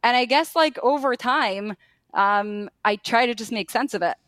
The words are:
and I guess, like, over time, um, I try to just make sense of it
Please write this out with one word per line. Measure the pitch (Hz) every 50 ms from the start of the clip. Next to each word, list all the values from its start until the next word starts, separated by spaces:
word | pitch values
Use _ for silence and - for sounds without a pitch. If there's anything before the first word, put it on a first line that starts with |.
and | - 233 247
I | 247 254
guess, | 226 262 294 330 - -
like, | 330 320 311 254 -
over | - 247 285 294 269 269 240
time, | - - 240 269 311 269 214 190 196 202 214 196 _ _ _ _ _ _ _ -
um, | - 196 202 202 202 208 208 208 208 208 196 _ _ -
I | 214 208
try | 208 _ - 240 233 254
to | 240 240
just | 202 226 208
make | 240 214 180 -
sense | - 226 269 269 -
of | 190
it | 170 165 - _ _